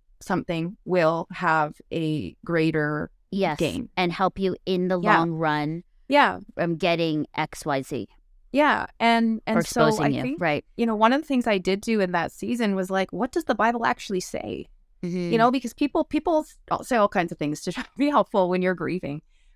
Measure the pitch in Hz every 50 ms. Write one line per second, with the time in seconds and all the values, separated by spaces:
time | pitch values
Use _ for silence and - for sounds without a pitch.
0 | _ _ _ - - - 196 - - - 170 165 165 175 226 - - 165 185 180
1 | 160 156 165 165 - - 180 - 180 170 160 160 151 151 - - - - - 165
2 | 160 156 156 143 95 76 - _ - - 170 160 160 160 160 156 151 151 151 151
3 | 165 - _ _ _ _ 190 196 190 165 147 - 170 127 82 - - - - 185
4 | 180 175 165 - 190 180 - 190 190 185 - - - - 190 180 180 180 190 180
5 | 175 214 208 175 165 170 160 160 165 156 151 151 147 151 160 175 - _ _ _
6 | _ - 277 285 254 196 185 185 - - - - 170 170 170 151 196 175 170 165
7 | 165 160 151 151 139 - - - 156 - - - - 156 139 135 131 - 151 117
8 | 98 - _ _ _ _ _ _ _ _ - 277 302 269 220 - - - - -
9 | 226 233 233 226 226 226 226 214 - - - 170 165 - - 240 - 151 143 -
10 | 147 143 135 123 131 - 302 180 180 156 147 - - _ _ - 233 233 220 208
11 | 220 226 262 302 320 - 277 247 240 233 208 190 175 185 196 202 - 226 226 208
12 | 190 180 180 170 160 - - - 196 214 247 233 233 202 196 190 185 190 190 190
13 | 190 - - 175 240 - - 349 - - 240 208 220 233 240 233 233 247 247 -
14 | - - 196 180 - - - - - - - - - - - _ _ _ _ _
15 | 190 175 175 180 175 170 226 226 226 247 254 269 247 233 - - 285 277 - 330
16 | 302 - - 302 - 359 320 311 - - - - - - - - - - 254 226
17 | 202 202 - 190 170 170 165 - 156 147 151 - - 185 170 254 - - - 202
18 | 285 294 294 311 285 - - 202 180 175 185 185 180 185 185 175 165 131 165 185
19 | - 139 143 160 - _ _ _ _ _ _